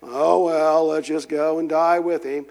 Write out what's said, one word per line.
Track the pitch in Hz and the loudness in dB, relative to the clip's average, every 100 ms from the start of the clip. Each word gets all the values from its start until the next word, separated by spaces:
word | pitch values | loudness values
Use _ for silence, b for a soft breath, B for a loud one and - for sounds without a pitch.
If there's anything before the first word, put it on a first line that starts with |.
Oh, | 143 123 156 175 | -12 -2 2 4
well, | 180 160 156 156 160 | 2 2 2 2 2
let's | 156 151 | -2 -4
just | 156 139 | -6 -4
go | 151 151 160 | -2 -2 -2
and | 160 | -2
die | 156 165 170 | 0 2 2
with | 170 170 | 0 -4
him. | 139 143 143 | -4 -8 -8